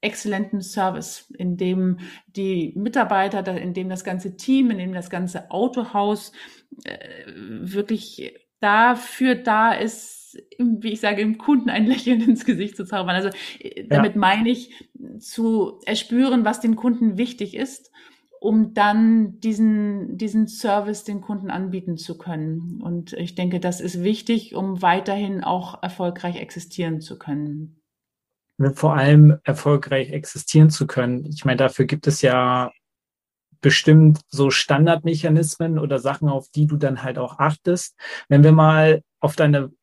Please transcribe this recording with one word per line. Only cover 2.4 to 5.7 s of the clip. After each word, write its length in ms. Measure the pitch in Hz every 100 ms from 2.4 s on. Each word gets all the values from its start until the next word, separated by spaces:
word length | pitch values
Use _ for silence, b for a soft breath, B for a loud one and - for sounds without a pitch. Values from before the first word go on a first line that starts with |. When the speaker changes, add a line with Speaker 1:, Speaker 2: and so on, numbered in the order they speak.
| 196 185 160 -
Speaker 1:
Mitarbeiter, 680 | 214 247 214 196 196 196
da-, 80 | 190 180
in 200 | 180 180
dem 120 | 185
das 160 | 185
ganze 320 | 190 185 190 185
Team, 360 | - 269 254
in 80 | 202
dem 140 | 185
das 180 | 185 175
ganze 400 | 180 180 180 -
Autohaus, 800 | 180 247